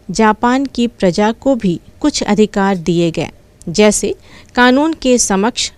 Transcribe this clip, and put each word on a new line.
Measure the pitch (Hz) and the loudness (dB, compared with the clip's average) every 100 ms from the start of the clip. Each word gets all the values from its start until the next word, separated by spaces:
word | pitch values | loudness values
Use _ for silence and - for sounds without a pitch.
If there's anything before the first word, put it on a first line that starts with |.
| - | -8
जापान | 185 220 214 240 254 269 | 0 0 2 0 0 -2
की | - 233 | -2 -4
प्रजा | - 190 170 214 | -2 -2 0 0
को | 226 269 262 | -2 -2 0
भी | 196 165 - - | 0 -4 -8 -6
कुछ | 302 - | -4 -2
अधिकार | - 208 214 208 196 196 | -2 2 0 0 -2 -2
दिए | 160 170 170 | -2 0 0
गए, | 160 151 - _ _ - | -2 -8 -12 _ _ -6
जैसे | 156 214 208 - 381 - - - - | 2 2 2 -2 -6 -12 -20 -8 0
कानून | 247 254 311 | 2 4 0
के | 311 262 247 | -2 0 0
समक्ष | - 190 214 - - | 0 0 -2 -4 -8